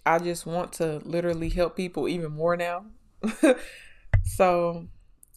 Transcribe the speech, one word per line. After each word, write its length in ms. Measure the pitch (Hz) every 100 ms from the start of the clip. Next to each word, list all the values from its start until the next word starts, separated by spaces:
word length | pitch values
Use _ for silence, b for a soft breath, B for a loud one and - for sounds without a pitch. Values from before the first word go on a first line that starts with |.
| -
I 120 | 165
just 280 | 175 170 -
want 280 | 170 175
to 280 | - 165 151 -
literally 440 | 170 175 165 165
help 260 | 180 170 -
people 320 | 185 165 120
even 240 | 175 160
more 260 | 151 165 175
now. 280 | 175 175 214 - _ -
<laughs> 340 | 220 220 294 254 B B B B B - -
So, 600 | - 185 175 170 170 170 - - _ _